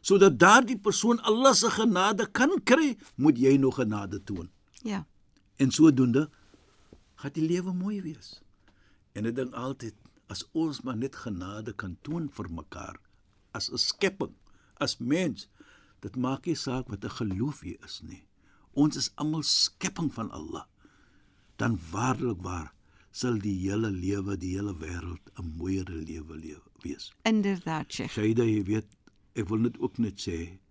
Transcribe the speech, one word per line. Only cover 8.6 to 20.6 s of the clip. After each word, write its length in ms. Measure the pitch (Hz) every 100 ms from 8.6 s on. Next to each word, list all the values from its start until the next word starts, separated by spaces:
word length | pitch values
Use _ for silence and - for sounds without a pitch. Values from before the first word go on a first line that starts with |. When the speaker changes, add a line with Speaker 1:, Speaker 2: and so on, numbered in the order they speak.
| _ _ _ _ _
Speaker 1:
En 140 | - 110
ek 80 |
dink 200 | 123 127
altyd, 400 | 123 127 135 113 - - _ _
as 200 | - -
ons 280 | 160 160 135
maar 140 | 127 113
net 200 | 135 -
genade 560 | 120 92 90 107 113
kan 240 | 104 92 87
toon 260 | 147 170 151
vir 180 | - 90
mekaar, 460 | 78 76 - - - _ _ _ _ _
as 180 | 117 -
'n 80 | 127
skepping, 560 | - - 196 196 143 - _ - _ _
as 200 | 143 -
mens, 500 | 120 156 180 101 - _ - - _ _
dit 160 | - 117
maak 300 | 127 131 -
nie 80 |
saak 340 | 160 - 127 123
wat 160 | 98
'n 40 | 101
geloof 520 | - 110 95 135 143
jy 120 | 92 -
is 180 | - -
nie. 220 | - - _ _ _ _ _
Ons 220 | - 151 135
is 140 | -
almal 280 | - 151 156
skepping 680 | 147 - - _ 185 185 156
van 180 | 123 113
Allah. 340 | - 78 -